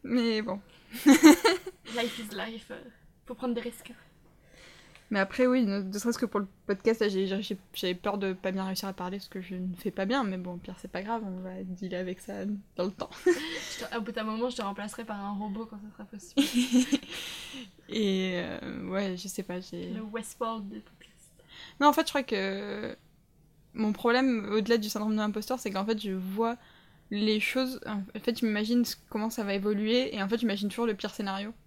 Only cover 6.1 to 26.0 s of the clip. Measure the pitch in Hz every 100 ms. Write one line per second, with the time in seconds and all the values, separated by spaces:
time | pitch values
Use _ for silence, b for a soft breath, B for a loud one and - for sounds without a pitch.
6.1 | 233 233 202 196 - - 196 - 226 208
7.1 | 190 190 190 202 190 - - 185 180 208
8.1 | 202 196 185 190 190 190 190 196 185 180
9.1 | 196 - 190 180 185 185 180 202 185 190
10.1 | 269 220 185 180 175 - 185 185 180 196
11.1 | 233 202 185 185 185 185 180 185 180 185
12.1 | 185 - 202 196 202 - - 180 - -
13.1 | - - 339 320 226 - - 226 233 220
14.1 | 226 214 220 247 247 202 202 208 - 226
15.1 | 208 202 202 208 202 220 208 214 - 202
16.1 | 208 - - 294 247 254 247 254 277 -
17.1 | - - - - 269 214 - - 220 208
18.1 | 190 185 180 170 - - - 185 190 202
19.1 | 180 190 - 190 180 185 175 180 208 220
20.1 | 220 214 - 226 226 196 214 - - -
21.1 | - - _ B B B B 294 294 311
22.1 | 285 262 208 190 196 202 202 226 - _
23.1 | _ _ _ _ _ _ - 214 202 240
24.1 | 247 269 233 208 214 208 233 214 214 214
25.1 | 214 214 208 214 247 220 190 202 220